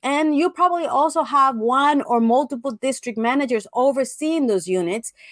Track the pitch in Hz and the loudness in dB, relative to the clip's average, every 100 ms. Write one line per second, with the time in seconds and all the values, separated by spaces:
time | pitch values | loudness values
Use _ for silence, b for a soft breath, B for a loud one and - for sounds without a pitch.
0 | 262 294 311 294 349 349 359 349 311 269 | -2 0 2 2 0 0 0 0 -2 0
1 | 311 320 247 269 269 226 233 262 285 285 | 0 0 0 2 2 2 0 2 2 2
2 | - 233 226 254 277 247 269 220 269 240 | 2 2 4 2 0 -4 -8 -4 -4 -4
3 | 247 220 233 277 254 226 - 240 269 269 | -6 -4 0 0 0 -2 -2 0 0 0
4 | 254 - 311 320 247 196 180 185 170 220 | -4 -4 -2 0 0 0 0 -2 -2 -4
5 | - _ B | -8 _ B